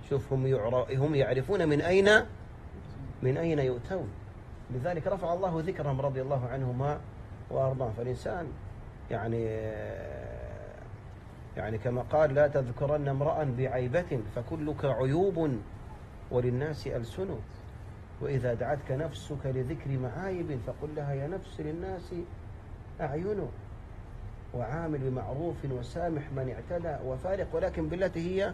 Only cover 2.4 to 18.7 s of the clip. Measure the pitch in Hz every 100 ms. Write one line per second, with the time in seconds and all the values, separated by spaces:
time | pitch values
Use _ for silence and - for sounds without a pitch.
2.4 | - - - - - - - - 131 147
3.4 | 165 151 131 123 - 190 117 - - -
4.4 | - - - 123 165 170 180 196 165 175
5.4 | 190 165 160 185 147 131 143 131 131 139
6.4 | 123 131 127 123 139 147 - - - -
7.4 | - 135 131 131 123 107 123 123 - 185
8.4 | 151 - - - - - - 113 113 117
9.4 | 113 110 110 107 104 98 82 69 62 60
10.4 | 60 50 50 - - - - - - -
11.4 | - - 104 110 123 123 117 151 151 135
12.4 | 147 147 123 - 139 151 139 135 147 156
13.4 | 143 123 131 123 123 151 180 135 - -
14.4 | 117 160 151 139 139 117 131 156 196 170
15.4 | 156 117 - - - - - - - 123
16.4 | 123 123 151 151 - 131 113 - 190 127
17.4 | 98 - - - - - - - 131 135
18.4 | 123 117 123